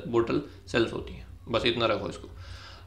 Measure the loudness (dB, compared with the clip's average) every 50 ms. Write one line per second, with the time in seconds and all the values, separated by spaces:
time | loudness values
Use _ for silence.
0 | -2 2 4 4 4 4 2 0 -2 -2 -10 -16 -6 0 2 4 4 4 0 -6
1 | -6 -8 -10 -12 -12 -14 -16 -14 -6 0 2 4 4 4 4 4 4 4 4 2
2 | 0 -4 -6 -8 -10 -12 -14 -14 -14 -12 -12 -14 -14 -14 -16 -8 2